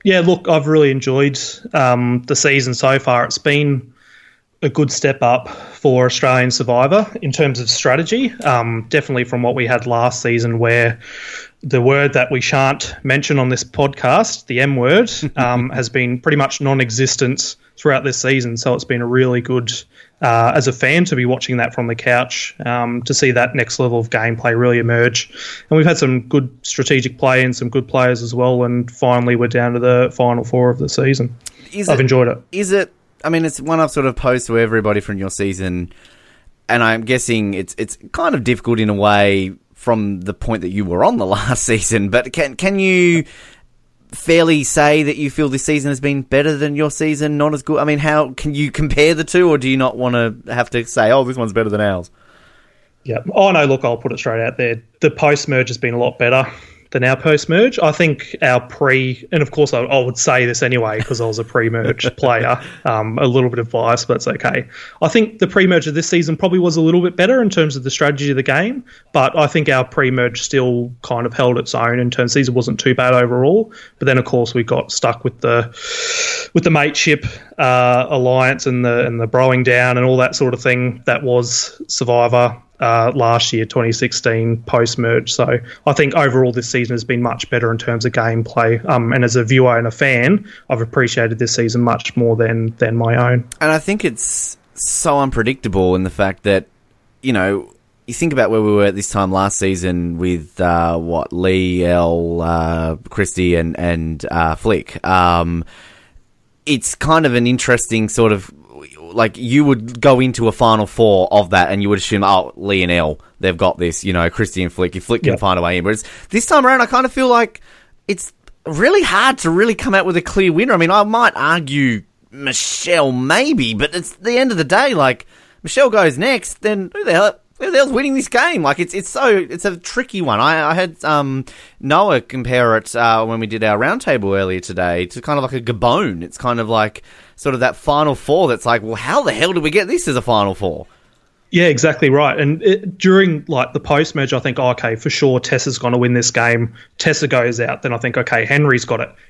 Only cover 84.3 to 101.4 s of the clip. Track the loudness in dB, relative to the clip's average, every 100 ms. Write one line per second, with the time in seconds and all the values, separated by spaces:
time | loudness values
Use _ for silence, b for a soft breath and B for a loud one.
84.3 | 0 0 -2 -2 0 0 0 0 0 -2
85.3 | -2 0 -2 B B 0 2 2 2 2
86.3 | 4 2 0 -4 -4 -2 -4 -4 -2 -2
87.3 | -4 -4 -2 0 -2 -2 -2 -2 -2 0
88.3 | -2 -2 0 0 0 0 0 2 2 2
89.3 | 2 2 4 4 4 0 0 2 2 2
90.3 | 2 B B B -4 -2 0 0 0 -2
91.3 | 0 -2 -2 -2 0 0 0 -4 -2 0
92.3 | 2 0 0 -4 -2 -2 0 0 2 2
93.3 | 0 -2 -4 0 0 0 -2 -2 -4 -6
94.3 | -6 -8 -12 _ -10 -6 -2 0 2 0
95.3 | 0 -2 -2 -2 0 2 2 -2 -2 -4
96.3 | -2 0 0 -2 _ _ _ _ _ -4
97.3 | 0 0 -2 -6 _ _ _ -14 -4 -2
98.3 | 2 2 2 2 4 2 0 -4 -2 0
99.3 | 0 0 0 -2 -2 -2 -2 -4 -4 -2
100.3 | -4 -6 -4 0 0 0 -2 -2 -4 -4
101.3 | -2